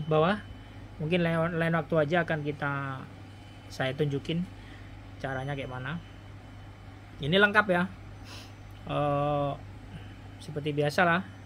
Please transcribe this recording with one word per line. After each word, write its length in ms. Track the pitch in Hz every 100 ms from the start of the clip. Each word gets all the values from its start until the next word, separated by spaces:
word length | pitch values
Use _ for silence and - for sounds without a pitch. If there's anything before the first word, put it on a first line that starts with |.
| 151
bawah. 320 | 156 165 208 - - - - - -
Mungkin 160 | 151 180
lain, 400 | 165 165 165 165
lain 160 | 165 165
waktu 320 | 156 165 147
aja 160 | 175
akan 240 | 160 160 147
kita, 560 | 143 143 139 139 131 143 - - - - - -
saya 240 | - 131
tunjukin 480 | 135 147 139 - 170 185 - - - - - - -
caranya 320 | 135 131 135
kayak 160 | 143 123
mana. 320 | 127 131 170 - - - - - - - - - - - -
Ini 160 | 139 185
lengkap, 300 | 208 208 208 175
ya. 160 | 185 - - - - - - - - - -
Eh, 640 | 143 147 143 147 147 143 143 - - - - - - - -
seperti 320 | - 151 147
biasa 320 | 143 147 147
lah, 240 | 175 170 - -